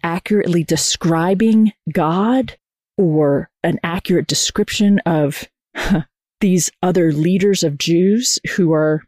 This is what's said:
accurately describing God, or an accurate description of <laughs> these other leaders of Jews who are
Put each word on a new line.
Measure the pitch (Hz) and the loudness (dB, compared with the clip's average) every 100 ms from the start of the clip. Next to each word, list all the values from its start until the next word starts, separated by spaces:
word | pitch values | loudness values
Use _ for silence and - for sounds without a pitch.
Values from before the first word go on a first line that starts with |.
accurately | 170 175 - 208 - 170 | -4 -4 0 0 2 0
describing | 151 165 - - 165 165 175 196 226 220 214 - 160 | 0 -2 -2 -2 0 0 0 2 2 4 2 0 -6
God, | 175 156 180 220 262 233 - _ _ _ - | -2 0 0 0 0 -2 -10 _ _ _ -2
or | 175 156 143 143 165 - | 2 2 2 0 -4 -6
an | 170 202 | -4 -4
accurate | 170 180 - 170 - | -4 -6 0 -2 0
description | - - - 208 - 202 202 170 | -4 -4 -2 -4 0 2 2 0
of | 156 143 - - _ _ | 0 0 -4 -14 _ _
<laughs> | - 170 190 - _ _ - | -8 -2 -2 -2 _ _ -2
these | 196 180 - - | 0 2 0 -4
other | 180 180 165 | -2 2 2
leaders | 147 170 185 202 190 | 0 0 2 2 0
of | 165 143 | -2 -4
Jews | 165 170 190 226 254 - - - | -2 2 2 2 -2 -6 -4 -2
who | 165 | 0
are | 156 156 156 | 2 0 -2